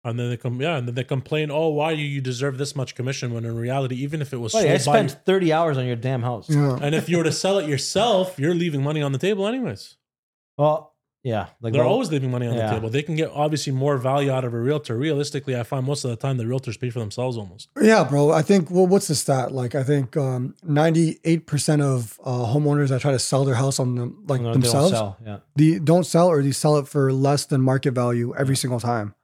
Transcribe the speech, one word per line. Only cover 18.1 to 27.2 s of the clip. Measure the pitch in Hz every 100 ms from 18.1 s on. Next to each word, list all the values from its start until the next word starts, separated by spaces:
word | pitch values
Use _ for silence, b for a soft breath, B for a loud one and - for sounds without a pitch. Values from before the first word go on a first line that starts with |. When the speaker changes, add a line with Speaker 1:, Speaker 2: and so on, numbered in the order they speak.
| 143 147
Speaker 3:
I | 160
think, | 151 202 156
well, | 175 180
what's | 196 -
the | 147
stat? | - 135 123
Like, | 131 123
I | 143
think, | 131 147 127 156
um, | 135 127 127 -
ninety-eight | 165 147 160 160 160 - 165 165 -
percent | 143 - 151
of, | 143 131 113 -
uh, | 131 123 117
homeowners | 135 147 147 139
that | 131
try | 143
to | 127
sell | - 135
their | 139 120
house | 135 135
on | 127 123
them, | 123 - 170
like, | 131
Speaker 2:
No, | 120
they |
don't | 120
Speaker 3:
themselves, | 123 139 143
Speaker 2:
sell, | 113 104 98 110
yeah. | 101 _ 143
Speaker 3:
they | 156 180
don't | 151 170 170
sell | 165 180
or | 151
they | 139
sell | 127 156 151
it | 135
for | 147 135
less | 131